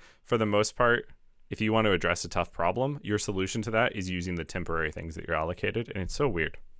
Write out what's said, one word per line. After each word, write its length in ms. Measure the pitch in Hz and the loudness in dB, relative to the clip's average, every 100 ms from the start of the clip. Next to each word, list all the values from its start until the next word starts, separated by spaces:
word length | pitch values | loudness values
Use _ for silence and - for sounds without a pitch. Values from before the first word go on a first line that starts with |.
| - _ | -20 _
for 140 | - 120 | -2 2
the 80 | 107 | 4
most 300 | 104 107 - | 4 2 4
part, 320 | 120 120 - - - - - | 4 4 0 -14 -20 -20 -10
if 120 | - | -2
you 120 | 107 | 2
want 120 | 110 110 | 4 4
to 60 | |
address 300 | 92 87 87 | 4 2 0
a 60 | 87 | -2
tough 220 | 90 85 | -2 -2
problem, 480 | - 85 120 131 143 | 0 0 2 -2 -4
your 160 | - 104 | -2 0
solution 440 | - 95 95 117 | 0 -2 -2 -2
to 80 | 107 | 0
that 240 | 110 123 107 | 2 2 0
is 120 | 92 | -4
using 260 | 90 87 87 | -4 -2 -4
the 80 | |
temporary 480 | 78 90 85 82 78 | -4 -6 -2 -2 -2
things 240 | 82 85 80 | -4 -8 -8
that 100 | - | -4
you're 100 | 80 | -2
allocated, 540 | 80 90 101 107 117 98 | -2 -2 -2 -2 -4 -4
and 80 | |
it's 100 | 87 | -4
so 140 | - 147 | 0 0
weird. 300 | 85 78 - - - | 2 -2 -4 -14 -18